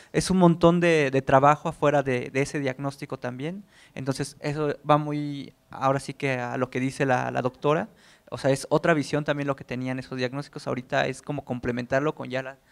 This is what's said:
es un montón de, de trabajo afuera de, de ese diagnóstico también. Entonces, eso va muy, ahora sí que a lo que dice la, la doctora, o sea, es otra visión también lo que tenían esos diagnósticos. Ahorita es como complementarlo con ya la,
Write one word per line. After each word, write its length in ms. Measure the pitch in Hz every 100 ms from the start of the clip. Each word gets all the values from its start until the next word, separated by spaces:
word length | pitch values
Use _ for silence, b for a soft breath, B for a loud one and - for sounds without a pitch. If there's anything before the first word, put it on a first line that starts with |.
| b
es 160 | 160 -
un 100 | 185
montón 420 | 175 170 170 175
de, 300 | 175 160 139
de 120 | 135
trabajo 460 | 131 135 139 147 170
afuera 340 | - 147 143
de, 280 | 135 123 123
de 120 | 131
ese 160 | 139 156
diagnóstico 600 | 139 131 143 139 147 131
también. 460 | 123 127 147 190 208 b b
Entonces, 420 | - 131 - 143 -
eso 360 | 147 147 151 - -
va 100 | 147
muy, 560 | 151 147 147 143 - - _
ahora 280 | - 135 139
sí 140 | -
que 220 | 135 139 127
a 180 | 123 127
lo 100 | 127
que 100 | 131
dice 280 | 131 131 135
la, 240 | 123 123
la 100 | 127
doctora, 480 | 127 - 147 156 220 b b b _
o 60 | 123
sea, 140 | 139
es 160 | 135 -
otra 240 | 151 170
visión 320 | 156 135 147
también 220 | 151 147 143
lo 100 | 135
que 80 |
tenían 340 | - 120 127 131
esos 200 | 123 131
diagnósticos. 480 | 127 139 143 147 139
Ahorita 400 | 127 123 135 139
es 160 | 131
como 200 | - 147
complementarlo 720 | - 123 123 120 120 135 151
con 160 | 151 127
ya 120 | 127
la, 140 | 131 135 b